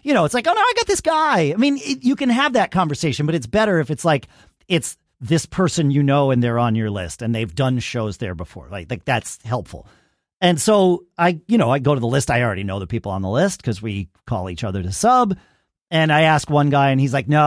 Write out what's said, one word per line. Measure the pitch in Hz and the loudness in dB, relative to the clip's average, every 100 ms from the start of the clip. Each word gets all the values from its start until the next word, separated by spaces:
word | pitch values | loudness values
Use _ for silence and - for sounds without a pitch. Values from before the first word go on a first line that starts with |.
you | 277 | 0
know, | 262 | 2
it's | 151 | 2
like, | 240 247 | 0 0
"Oh, | |
no, | 359 | 2
I | 466 453 | 2 0
got | 466 | -2
this | 392 | -2
guy." | - 320 311 233 151 | 0 0 2 2 0
I | 175 | 2
mean, | 277 277 | 0 0
it, | 285 262 | -4 -2
you | 247 277 | 0 0
can | 269 | 0
have | 240 294 | 2 2
that | 240 185 | 2 0
conversation, | 180 170 139 160 123 147 | 0 -2 -2 -4 -2 -2
but | 165 | -2
it's | 117 | -2
better | 202 220 175 | 0 2 0
if | 135 | 0
it's | 151 | -2
like, | 170 143 - _ _ _ _ | 0 0 -2 _ _ _ _
it's | 175 - - _ _ | -2 -2 -12 _ _
this | 123 160 - | -2 -2 -2
person, | - 185 - 147 | -2 0 2 2
you | 139 | 2
know, | 139 139 139 | 2 2 2
and | 123 | 2
they're | 120 117 | 2 0
on | 120 | 0
your | 110 110 | 0 -2
list | 101 87 - | -4 -8 -8
and | 113 | -4
they've | 113 110 | -4 -4
done | 82 131 127 | -2 -2 -2
shows | - 123 107 98 | -4 -6 -6 -6
there | 101 | -8
before. | 87 85 - 64 | -8 -12 -14 -14
Like, | 98 82 | -14 -10
like, | 87 | -10
that's | - 123 - - | -4 -4 -4 -14
helpful. | 113 113 87 - - _ _ _ _ _ | -8 -8 -8 -16 -20 _ _ _ _ _
And | 180 165 | 0 2
so | - 208 185 175 - - | 2 4 4 2 -4 -2
I, | 170 165 - | 0 0 0
you | 233 | 2
know, | 120 | 2
I | 139 | 2
go | 131 | 2
to | 143 | 2
the | 117 | 2
list. | 135 123 | 0 0
I | 120 | 0
already | 120 95 | 0 -2
know | 98 98 | -4 -6
the | 92 | -4
people | - 101 | -6 -4
on | 95 | -4
the | 95 | -2
list | 117 196 - | 0 0 -2
'cause | - - | -6 -6
we | 110 101 90 _ - | -6 -6 -8 _ -8
call | 104 92 | -6 -6
each | 87 | -8
other | 110 95 | -6 -6
to | 90 | -6
sub. | 95 226 254 233 185 _ _ _ _ _ | -2 2 2 2 -2 _ _ _ _ _
And | 165 156 | 0 2
I | 151 | 4
ask | 160 151 - | 4 2 2
one | 147 143 | 2 2
guy | 143 139 | 4 2
and | 135 | 2
he's | 139 | 0
like, | 135 101 | -2 0
"No, | 151 | 2